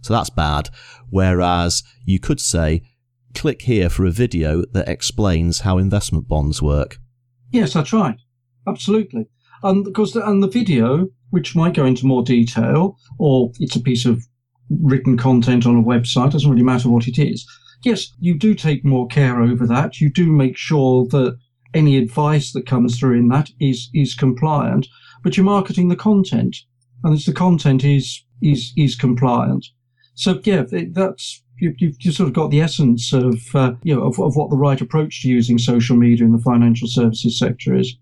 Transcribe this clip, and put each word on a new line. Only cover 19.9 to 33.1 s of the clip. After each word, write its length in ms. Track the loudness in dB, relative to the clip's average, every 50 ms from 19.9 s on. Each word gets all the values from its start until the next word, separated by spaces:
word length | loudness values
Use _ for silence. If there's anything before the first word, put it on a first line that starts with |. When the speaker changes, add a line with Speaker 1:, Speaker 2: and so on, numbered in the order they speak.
| -2 0
Speaker 2:
You 100 | -2 0
do 220 | 2 2 2 4
make 240 | 4 4 2 0 -2
sure 500 | -6 -6 -2 0 2 2 4 2 2 2 2
that 300 | 0 0 0 0 -4 -8 _ _ _ _ _ _ 0
any 240 | 2 4 4 4 2
advice 540 | 2 0 -2 -2 0 2 0 0 -2 -2 -8
that 120 | -10 -4
comes 320 | -2 0 0 2 0 0 0
through 180 | 0 2 2
in 120 | 4 4 4
that 220 | 2 2 0 -2 _ -4
is, 300 | -2 -2 -2 -4 -8 -6 -2
is 220 | -2 -2 -2 -2
compliant, 720 | -2 0 0 0 0 -2 0 0 0 0 0 0 -2 -2 -4 _ _ _ -20 -20 -6 -4
but 140 | -2 2 2
you're 80 | 2
marketing 420 | 4 2 0 0 -2 -2 0 0 0
the 60 | 0
content, 600 | 0 0 2 2 2 2 0 -2 -2 -2 -2 -6 -8 -18 _ _ _ _ _ _ -6 -2
and 100 | 0 0
it's, 120 | 0 0 -4
the 60 | -2
content 500 | 0 2 2 2 2 2 2 2 2 2
is, 400 | 2 2 2 0 -4 -10 -14 _ _ _ _
is, 320 | 0 0 0 0 -2 -6 -2
is 200 | 0 0 0 0
compliant. 680 | 0 -2 -2 0 0 0 0 0 0 0 0 -2 -4 -6 -10 _ _ _ _ _ _ _ _ _
So 240 | -6 -2 -2 -2 0 0
yeah, 180 | 0 0 0 -2 -2
it, 240 | -6 -8 -8 -6 -4
that's, 480 | -2 -2 -2 -4 -8 -16 -16 -16 -18 _ _ _ -4
you, 160 | -4 -4 -2 -2
you've, 180 | -2 -2 -2 _
you've 160 | -4 -4 0
sort 120 | 0 -2 0
of 60 | 0
got 160 | -2 -2 0
the 120 | 2 2
essence 520 | 2 0 0 0 2 2 2 0 0 -2